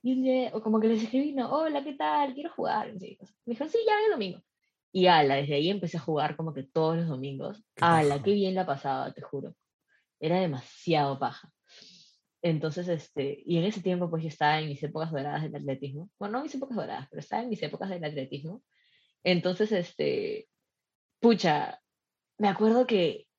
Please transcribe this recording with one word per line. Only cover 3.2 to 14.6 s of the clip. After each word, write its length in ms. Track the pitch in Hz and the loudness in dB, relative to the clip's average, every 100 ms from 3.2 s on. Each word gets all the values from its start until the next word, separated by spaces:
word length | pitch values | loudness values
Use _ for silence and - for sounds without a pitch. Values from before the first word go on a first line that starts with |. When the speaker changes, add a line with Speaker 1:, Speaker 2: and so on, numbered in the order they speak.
| 196 _ - | -20 _ -8
Speaker 1:
Me 60 | |
dijeron, 180 | 240 311 | -6 -2
"Sí, 80 | 466 440 | 0 2
ya 80 | 415 | 4
ven 100 | 427 | 2
el 60 | |
domingo". 300 | 320 190 - _ _ _ _ _ | 2 -2 -8 _ _ _ _ _
Y 160 | 190 180 | 4 8
ala, 280 | 165 143 139 | 8 6 2
desde 200 | 143 143 | 2 0
ahí 140 | 160 | 2
empecé 280 | 202 170 170 | 0 -4 -6
a 40 | |
jugar 340 | - 151 151 151 | -2 0 0 -2
como 180 | 160 | -6
que 100 | 143 | -8
todos 340 | 135 165 160 165 | -4 0 2 2
los 100 | 170 | -2
domingos. 560 | 131 139 135 - 208 _ - | -4 -6 -8 -10 -12 _ 2
Speaker 2:
Qué 80 | |
Speaker 1:
Ala, 320 | 170 165 147 143 | 4 6 4 2
Speaker 2:
paja. 80 | |
Speaker 1:
qué 100 | 196 | 2
bien 200 | 208 190 185 | 2 2 0
la 100 | 175 | -2
pasaba, 460 | 139 139 131 135 | -2 -2 -4 -4
te 80 | - | -10
juro. 340 | - 139 - - _ _ _ _ _ _ | -12 -10 -10 -16 _ _ _ _ _ _
Era 200 | 156 180 | -2 0
demasiado 760 | 185 135 - - - 160 139 135 | 0 -4 -10 -10 0 2 2 -2
paja. 340 | 127 - - _ _ - - - - _ _ _ | -4 -6 -20 _ _ -20 -20 -20 -20 _ _ _
Entonces, 440 | 175 156 156 147 180 | -2 0 -2 -4 -4
este, 540 | 165 - - 139 143 - | -4 -4 -6 -6 -6 -2
y 120 | 170 | 0
en 60 | |
ese 180 | 180 214 | 0 0
tiempo, 280 | 185 180 175 | -2 0 -2
pues, 120 | 165 | -4
yo 60 | 160 | -6
estaba 300 | - 151 | 0 0
en 80 | 156 | 2